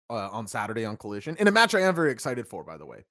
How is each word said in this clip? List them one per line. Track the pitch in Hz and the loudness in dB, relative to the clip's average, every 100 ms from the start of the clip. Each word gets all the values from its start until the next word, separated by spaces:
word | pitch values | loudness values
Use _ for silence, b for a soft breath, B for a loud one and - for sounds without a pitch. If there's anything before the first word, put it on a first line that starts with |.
| - | -8
uh, | 117 98 | -6 -6
on | 104 107 | -6 -6
Saturday | 117 104 113 110 | -6 -4 -4 -4
on | 107 | -6
Collision | 107 104 151 156 | -8 -8 -6 2
in | 208 | 4
a | |
match | 208 226 | 6 6
I | 208 | 6
am | 190 170 | 4 4
very | 156 | 2
excited | 127 143 123 113 | 2 -2 -4 -6
for, | 92 | -10
by | 80 80 | -10 -12
the | 73 | -12
way. | 53 - | -18 -14